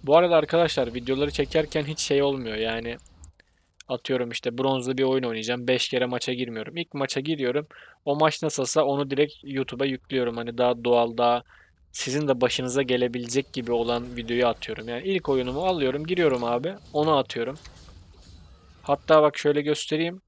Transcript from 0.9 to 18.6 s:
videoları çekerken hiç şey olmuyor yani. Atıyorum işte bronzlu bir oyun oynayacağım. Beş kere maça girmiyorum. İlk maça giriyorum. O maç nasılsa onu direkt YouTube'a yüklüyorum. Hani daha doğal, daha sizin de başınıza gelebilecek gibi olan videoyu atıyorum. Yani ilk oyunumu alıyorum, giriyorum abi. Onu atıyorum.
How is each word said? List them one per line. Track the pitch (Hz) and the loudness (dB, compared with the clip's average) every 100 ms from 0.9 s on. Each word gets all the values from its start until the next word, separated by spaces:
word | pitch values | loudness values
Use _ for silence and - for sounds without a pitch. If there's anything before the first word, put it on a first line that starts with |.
videoları | 120 120 135 147 | -4 -4 -2 -2
çekerken | 143 139 160 151 156 | -2 0 0 0 -2
hiç | 147 156 | -4 -6
şey | - 143 | 0 2
olmuyor | 143 139 117 110 | 2 0 -6 -6
yani. | 110 113 117 - - _ - _ _ _ _ _ - | -4 -4 -6 -10 -16 _ -20 _ _ _ _ _ -8
Atıyorum | 123 - 131 120 | -8 -2 -2 -2
işte | 117 127 117 | -4 -6 -2
bronzlu | 135 135 123 131 | 0 0 -2 0
bir | |
oyun | 131 131 | 2 2
oynayacağım. | 127 113 110 123 123 | 0 -4 -4 -4 0
Beş | 127 - | 0 0
kere | 127 123 | 0 0
maça | 123 - | -2 -4
girmiyorum. | 123 123 113 107 165 | -4 -4 -6 -8 -8
İlk | 170 | -8
maça | 143 135 - | -4 -4 -2
giriyorum. | 139 156 123 135 151 - - _ | -4 -2 0 -2 -4 -16 -20 _
O | - 143 | -4 2
maç | 156 - | 2 2
nasılsa | 156 - 131 160 | -4 -2 2 2
onu | 139 139 139 | 2 2 -2
direkt | 135 147 - | 0 0 -2
YouTube'a | 139 135 131 123 139 | -8 -6 -6 -4 -4
yüklüyorum. | 131 _ 135 120 117 | -4 _ -2 -2 -4
Hani | 117 120 | -8 0
daha | 123 120 | 2 2
doğal, | 117 120 117 113 | 4 4 4 2
daha | 120 120 - - _ _ _ | 2 2 -2 -20 _ _ _
sizin | - - 135 151 | -8 -4 -2 0
de | 127 | 2
başınıza | 123 - 127 127 | 2 0 -2 0
gelebilecek | 131 123 123 123 120 127 135 | 0 0 0 -2 -2 -2 -2
gibi | - 117 | -8 -2
olan | 120 117 120 123 120 | -2 0 -2 -4 -12
videoyu | 113 120 120 | -4 2 2
atıyorum. | 110 - 107 110 | 0 -6 -10 -8
Yani | 120 | -8
ilk | 185 190 156 | -4 -4 0
oyunumu | 135 127 135 185 | 0 0 -2 -2
alıyorum, | 180 135 139 160 | 0 0 -2 -4
giriyorum | 180 165 127 | 2 2 2
abi. | 117 123 151 196 - | 0 -2 -2 -8 -6
Onu | 147 156 147 | 0 2 2
atıyorum. | 123 - 117 147 - - - - - - - - - - | 2 -4 -6 -8 -16 -20 -20 -20 -20 -20 -20 -20 -20 -20